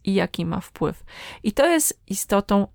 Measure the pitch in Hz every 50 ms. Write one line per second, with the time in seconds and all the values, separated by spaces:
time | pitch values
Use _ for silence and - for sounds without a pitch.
0 | - 196 196 196 185 175 - - 165 165 165 185 - - - - 160 147 - -
1 | - - - - - - - - - 214 - - 277 349 339 311 302 - - _
2 | _ - 196 - - - 202 196 - - 208 202 196 -